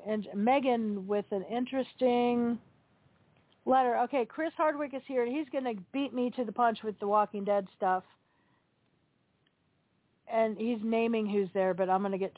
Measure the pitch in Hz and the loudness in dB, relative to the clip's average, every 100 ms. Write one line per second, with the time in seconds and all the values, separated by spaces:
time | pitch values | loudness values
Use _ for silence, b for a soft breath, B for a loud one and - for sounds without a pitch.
0 | 202 214 190 196 220 277 254 233 214 202 | -2 -4 -4 -2 2 4 4 2 0 -4
1 | 190 208 196 202 165 233 254 262 247 - | -2 -2 -2 -6 -4 -4 -2 -2 -4 0
2 | 254 240 240 240 233 233 - _ _ _ | 2 4 2 2 0 -2 -8 _ _ _
3 | _ _ _ _ _ _ - 262 247 226 | _ _ _ _ _ _ 0 2 4 2
4 | 240 277 220 - 320 - 311 294 294 269 | 0 0 -2 -4 -6 0 0 0 -4 -8
5 | - 262 240 285 294 277 254 208 175 269 | -4 -2 0 -2 -4 -4 -4 -6 -6 -4
6 | 277 247 247 254 220 208 240 220 220 190 | -4 -2 -4 -2 -4 2 0 2 -6 -6
7 | 202 208 208 208 202 202 190 - 190 185 | 0 2 2 -2 0 0 -2 -4 0 0
8 | - _ _ _ _ _ _ _ _ _ | -4 _ _ _ _ _ _ _ _ _
9 | _ _ _ _ _ _ _ _ _ _ | _ _ _ _ _ _ _ _ _ _
10 | _ _ - 226 220 202 226 226 220 226 | _ _ -4 0 0 0 -2 -2 0 0
11 | 226 226 208 208 185 196 190 180 185 190 | 2 0 0 0 0 0 0 2 2 2
12 | 202 190 190 | 0 -2 -4